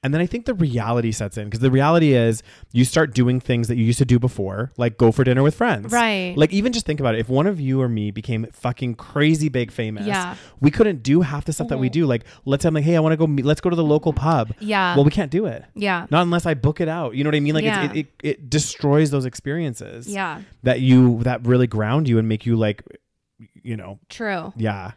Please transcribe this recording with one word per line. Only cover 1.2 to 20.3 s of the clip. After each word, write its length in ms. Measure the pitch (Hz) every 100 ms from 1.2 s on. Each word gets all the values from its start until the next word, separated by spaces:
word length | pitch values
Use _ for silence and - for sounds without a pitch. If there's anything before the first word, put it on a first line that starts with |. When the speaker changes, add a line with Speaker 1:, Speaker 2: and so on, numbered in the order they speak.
| 104 -
Speaker 1:
in, 100 | 104
'cause 120 | 110
the 100 | 131
reality 420 | 131 143 170 156
is 300 | 127 117 110 - - -
you 120 | 120
start 300 | 127 - 151
doing 260 | 117 123 127
things 280 | - 120 113
that 80 | 123
you 80 |
used 120 | 113 117
to 40 |
do 140 | 127 123
before, 520 | 127 - 95 98 127 -
like 220 | 120 110
go 120 | 117
for 140 | 113
dinner 180 | 127 127
with 120 | 139
friends. 360 | - 240 131 101
Speaker 2:
Right. 440 | 233 233 202 180 143
Speaker 1:
Like, 160 | 156
even 220 | 196 226
just 100 | 233
think 160 | 202 147
about 140 | 131
it. 60 | 113
If 100 | 113
one 160 | 131 180
of 120 | 185
you 220 | 135 135
or 80 | 127
me 220 | 113 104
became 360 | 98 - 110 110
fucking 440 | - 123 120 123 113
crazy 520 | - 147 151 156 151
big 240 | 127 117
famous, 340 | - 110 107 101
Speaker 2:
Yeah. 280 | 196 180 - - -
Speaker 1:
we 100 | 139
couldn't 320 | - 214 160
do 200 | 117 156
half 240 | 156 143 -
the 80 |
stuff 140 | 151 117
that 100 | 131
we 80 | 127
Speaker 2:
Mm-hmm. 60 | 147
Speaker 1:
do. 60 | 156
Like, 180 | 120 - -
let's 180 | - 139
say 60 | 170
I'm 60 |
like, 100 | 156
"Hey, 120 | 147 170
I 40 |
wanna 160 | 156 160
go 100 | 160
meet, 200 | 143 131
let's 160 | 151
go 80 | 180
to 60 | 170
the 60 |
local 300 | 156 151 165
pub." 400 | 143 143 160 110 113
Speaker 2:
Yeah. 340 | 214 202 185
Speaker 1:
Well, 120 | 175 143
we 40 |
can't 200 | 208 156
do 160 | 160 208
it. 180 | 110 -
Speaker 2:
Yeah. 320 | - 202 180 -
Speaker 1:
Not 100 | 156
unless 200 | 175 170
I 80 | 170
book 300 | 147 127 151
it 60 | 165
out. 260 | 165 143 120
You 80 |
know 40 | 147
what 60 | 151
I 40 |
mean? 140 | 143
Like, 100 | 156
Speaker 2:
Yeah. 200 | - 208
Speaker 1:
it's, 100 | 147
it, 40 | 156
it, 100 | 147 _ 147
it 220 | - 139
destroys 600 | 147 - - 147 143 156
those 140 | 139
experiences 840 | 127 - 139 156 160 113 - 113 123
Speaker 2:
Yeah. 360 | 202 185